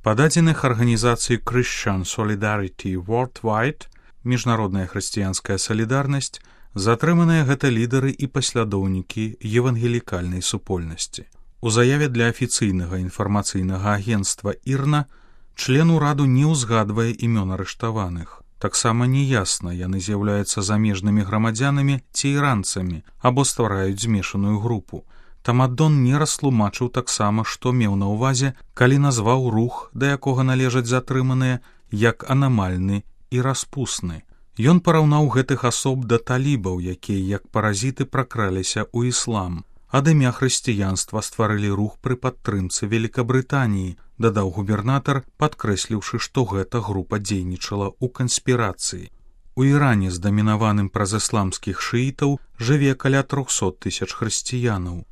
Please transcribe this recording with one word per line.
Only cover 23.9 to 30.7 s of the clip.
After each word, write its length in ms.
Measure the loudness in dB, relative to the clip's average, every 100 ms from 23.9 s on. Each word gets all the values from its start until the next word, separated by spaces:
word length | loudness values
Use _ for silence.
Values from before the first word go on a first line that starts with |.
| -2
змешаную 600 | 0 0 0 -2 0 0
групу. 400 | 0 -4 -6 -14 -14 -20 -20 -8
Тамаддон 560 | 0 4 2 4 4 4
не 120 | 4 2
растлумачыў 760 | 0 0 2 2 2 0 -4 -2
таксама, 480 | -4 -2 0 0
што 320 | -2 -4 0 2
меў 240 | 2 2
на 80 | 0
ўвазе, 480 | 0 0 0 -2 -4 -18
калі 300 | 2 4 6
назваў 480 | 4 2 2 2 2
рух, 320 | 0 0 -4 -12
да 240 | -2 -2 0
якога 320 | 0 0 2
належаць 400 | 2 2